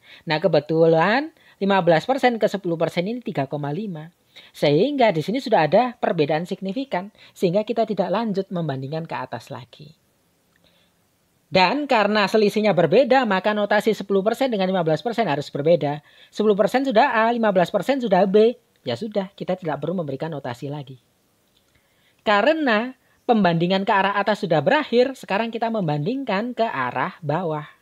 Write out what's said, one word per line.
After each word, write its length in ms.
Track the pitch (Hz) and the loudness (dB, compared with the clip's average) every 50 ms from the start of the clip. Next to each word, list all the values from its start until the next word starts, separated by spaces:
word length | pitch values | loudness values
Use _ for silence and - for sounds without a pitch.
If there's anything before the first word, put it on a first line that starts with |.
| _ - - - - | _ -20 -20 -14 -6
Nah, 160 | 156 156 156 | -4 -4 0
kebetulan 880 | 175 180 160 151 143 - 160 160 165 165 165 160 165 190 220 269 302 320 _ _ _ _ _ - | 0 2 2 2 0 2 2 4 4 6 6 4 4 2 2 0 -2 -4 _ _ _ _ _ -6
lima 160 | 202 196 196 190 180 | -2 0 2 2 4
belas 240 | 170 165 160 - - | 4 4 2 2 0
persen 320 | 254 277 - 247 240 214 | -2 2 2 0 2 2
ke 80 | 220 202 | -2 -2
sepuluh 240 | - 190 - 175 170 | -2 -2 -4 -4 -2
persen 320 | 160 170 160 - 175 175 | -2 -2 -2 -2 -4 -4
ini 160 | 202 233 254 | -4 -6 -8
tiga 240 | - 226 156 - 135 | -8 -6 -4 -4 -4
koma 240 | - - 147 147 143 | -4 -4 -6 -6 -6
lima. 400 | 147 180 220 208 170 151 156 165 _ _ _ _ _ - - - | -6 -6 -8 -8 -10 -12 -14 -18 _ _ _ _ _ -20 -20 -18
Sehingga 640 | _ - - 151 143 156 214 285 294 269 240 220 180 | _ -2 2 2 4 4 2 2 2 2 2 2 2
di 80 | 160 | 0
sini 160 | 143 - 208 277 | -2 -4 -4 -4
sudah 320 | - 240 214 185 156 151 | -2 0 2 2 2 4
ada 240 | 160 208 247 247 233 | 4 2 2 2 -2
perbedaan 560 | - - - 208 165 147 139 160 156 180 - | -4 -4 -2 0 0 0 0 0 -2 -2 -4
signifikan. 640 | 196 - 190 190 190 262 277 - - 175 190 208 _ _ - - _ - | -8 -8 -8 -8 -6 -8 -8 -6 -6 -6 -6 -8 _ _ -20 -20 _ -2
Sehingga 240 | - 175 165 208 | -2 0 0 0
kita 240 | 214 - 233 226 226 | -2 -2 -2 -2 -2
tidak 240 | 208 208 175 185 180 | -2 -2 -4 -2 -2
lanjut 400 | 175 214 233 220 190 196 190 - | -2 -2 -2 -2 -4 -4 -4 -6
membandingkan 560 | 196 170 165 151 135 131 135 131 151 160 165 | -4 -6 -4 -4 -4 -6 -6 -8 -8 -8 -8
ke 80 | 160 147 | -8 -8
atas 400 | 123 131 - - 117 - - 127 | -10 -8 -8 -10 -12 -12 -12 -16
lagi. 400 | 117 123 - - - 151 147 - _ _ _ _ _ _ _ _ _ _ _ _ _ _ _ _ _ _ _ _ _ _ _ _ _ _ _ _ _ _ - | -16 -16 -18 -20 -20 -20 -20 -20 _ _ _ _ _ _ _ _ _ _ _ _ _ _ _ _ _ _ _ _ _ _ _ _ _ _ _ _ _ _ -2
Dan 400 | 143 185 185 175 233 285 294 277 | 2 2 2 4 2 -2 -2 0
karena 400 | 254 220 202 202 214 214 202 185 | 2 2 2 2 2 2 0 2
selisihnya 480 | - 220 214 202 - 214 214 214 185 170 | 2 2 2 2 0 0 0 2 2 2
berbeda, 480 | 170 147 156 233 285 233 254 269 254 | 2 4 4 4 4 4 4 2 2
maka 320 | 214 190 185 - 208 208 208 | 2 0 0 0 0 0 0
notasi 400 | 208 202 208 208 - 220 202 - | 0 2 2 2 2 0 -2 -2
sepuluh 240 | 202 - 202 196 | -2 -2 0 0
persen 320 | 190 220 233 - 277 269 226 | 2 0 0 0 -2 -2 0
dengan 160 | 196 185 185 | 0 0 0
lima 160 | 190 185 170 | 0 0 0
belas 160 | 156 156 151 | 0 0 0
persen 240 | - 240 214 - 226 | -2 -4 -2 -2 -2
harus 240 | 170 139 147 139 - | 0 0 -4 -4 -6
berbeda. 560 | - 143 143 160 175 156 151 143 147 151 - _ _ - - _ | -6 -2 2 4 4 4 2 -2 -4 -4 -10 _ _ -20 -20 _
Sepuluh 240 | - - 208 220 208 | -4 -2 2 2 4
persen 320 | 190 214 190 - 254 277 | 4 2 2 2 0 0
sudah 400 | 269 214 208 269 277 233 220 220 | 2 4 4 4 4 4 2 2
A, 80 | 226 240 | 2 2
lima 160 | 233 220 214 | 2 0 2
belas 240 | 190 185 170 - - | 2 2 2 2 0
persen 240 | 202 170 - 277 277 | -4 0 0 -2 -2
sudah 240 | 240 214 190 180 202 196 | 0 2 4 4 4 4
B. 240 | 185 208 220 233 240 - _ _ _ _ - | 6 4 4 4 2 -2 _ _ _ _ -6
Ya 80 | 131 117 | -6 -6
sudah, 400 | 117 208 233 214 208 190 185 _ | -6 -6 -6 -6 -6 -6 -6 _
kita 240 | - 175 - 185 185 | -12 -6 -6 -6 -6
tidak 240 | - 156 143 139 | -4 -6 -6 -6
perlu 160 | 147 151 180 190 | -6 -6 -4 -4
memberikan 320 | 165 139 135 135 156 165 | -6 -6 -6 -8 -8 -8
notasi 400 | 160 139 - 131 120 - 151 139 | -8 -8 -8 -8 -10 -10 -10 -10
lagi. 320 | 143 151 139 127 131 127 _ _ _ _ _ _ _ _ _ _ _ _ _ _ _ _ _ _ _ _ _ _ _ _ | -10 -10 -12 -14 -18 -20 _ _ _ _ _ _ _ _ _ _ _ _ _ _ _ _ _ _ _ _ _ _ _ _
Karena 720 | - 226 208 202 208 294 320 320 302 262 214 208 233 254 262 _ _ _ _ _ _ | -2 0 2 4 4 2 2 2 0 0 0 0 -2 -4 -10 _ _ _ _ _ _
pembandingan 560 | - 240 220 196 175 170 165 175 175 190 190 | 0 2 2 4 2 2 2 0 0 0 0
ke 80 | 196 233 | 0 0
arah 320 | 220 196 190 196 202 202 | 2 2 2 0 0 0
atas 240 | 202 226 208 - - | 0 0 -2 -2 0
sudah 160 | 170 165 151 | 0 0 2
berakhir, 560 | 143 170 262 302 277 - 233 240 247 269 262 - | 2 2 0 0 0 0 2 2 2 2 0 -10
sekarang 320 | - - 190 202 226 233 | -8 -6 -4 -4 -4 -4
kita 240 | 220 226 233 226 226 | -6 -6 -4 -4 -2
membandingkan 800 | 220 185 156 151 147 147 185 254 277 269 254 196 190 226 247 240 | -2 -2 -2 -2 -2 -2 -4 -4 -6 -4 -4 -4 -4 -4 -4 -4
ke 160 | - 226 233 | -2 -2 -2
arah 480 | - 262 127 123 - 123 139 185 - - - | -2 -4 -4 -4 -2 -4 -4 -4 -6 -10 -6
bawah. 400 | 143 147 170 190 160 156 147 147 - - _ | -4 -4 -2 -2 -4 -6 -6 -8 -12 -18 _